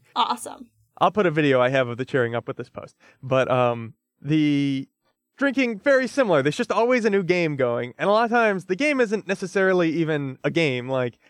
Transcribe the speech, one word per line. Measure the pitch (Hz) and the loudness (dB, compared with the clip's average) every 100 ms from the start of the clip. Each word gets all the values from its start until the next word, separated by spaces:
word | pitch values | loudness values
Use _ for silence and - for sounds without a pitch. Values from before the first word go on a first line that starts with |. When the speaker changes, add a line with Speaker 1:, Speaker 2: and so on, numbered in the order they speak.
| _ - | _ -4
Speaker 1:
Awesome. | - 240 - - 247 _ _ - | -2 -4 -8 -16 -20 _ _ -2
Speaker 2:
I'll | 175 | 0
put | 196 185 | 2 0
a | |
video | 151 147 131 | 2 2 4
I | 123 | 2
have | 135 123 | 2 -2
of | 120 | -4
the | 131 | -4
cheering | 143 117 117 | -2 0 -2
up | - | -6
with | 135 | -10
this | 120 | -12
post. | - - _ _ _ | -14 -16 _ _ _
But, | 127 131 127 | -2 0 2
um, | 127 123 120 113 - _ _ | 2 2 0 -8 -18 _ _
the | 139 156 151 143 139 135 139 _ _ _ _ - | -2 0 2 0 0 -4 -8 _ _ _ _ -4
drinking, | 277 262 247 214 | -2 0 -2 0
very | 285 269 254 | 2 2 2
similar. | - 240 165 | 0 2 2
There's | 131 - | 2 -2
just | 240 | -2
always | 208 233 254 220 | 0 2 2 2
a | |
new | 196 | 0
game | 175 180 170 143 | 2 0 0 0
going. | 123 120 123 - | 0 -2 -4 -4
And | 165 | 0
a | |
lot | 208 233 | 2 2
of | |
times, | 240 226 190 175 | 2 2 0 -4
the | 185 | -2
game | 294 277 | 0 2
isn't | 233 208 165 | 0 -2 -4
necessarily | 190 185 202 190 185 170 | -6 -4 0 2 2 2
even | 156 156 156 139 131 | 0 0 -2 -4 -6
a | 147 | -4
game. | 147 160 127 123 | 0 0 0 -2
Like, | 131 123 - _ | -2 -2 -6 _